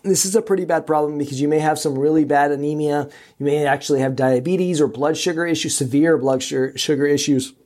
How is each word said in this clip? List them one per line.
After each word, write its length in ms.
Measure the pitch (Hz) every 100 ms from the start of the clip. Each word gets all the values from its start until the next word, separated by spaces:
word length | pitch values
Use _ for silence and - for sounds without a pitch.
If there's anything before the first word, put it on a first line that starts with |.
This 200 | 196 185
is 120 | 190 214
a 40 |
pretty 240 | 214 190
bad 220 | 170 160 156
problem 320 | 156 151 147
because 200 | 143 135
you 100 | 147
may 100 | 156
have 200 | 156 156
some 200 | 156 135
really 260 | 143 156
bad 260 | 147 147 147
anemia. 600 | 143 147 151 151 147 139 - - _
You 60 |
may 220 | 139 151 143
actually 340 | 143 - 139
have 160 | 135 131
diabetes 640 | 131 127 139 185 180 160
or 80 | 139
blood 300 | 113 147 160
sugar 260 | 180 160
issues, 320 | 170 160 156 -
severe 400 | 131 139 165 151
blood 260 | 135 131
su-, 300 | - 135 131 131
sugar 280 | - 143
issues 480 | 143 143 147 135 131 _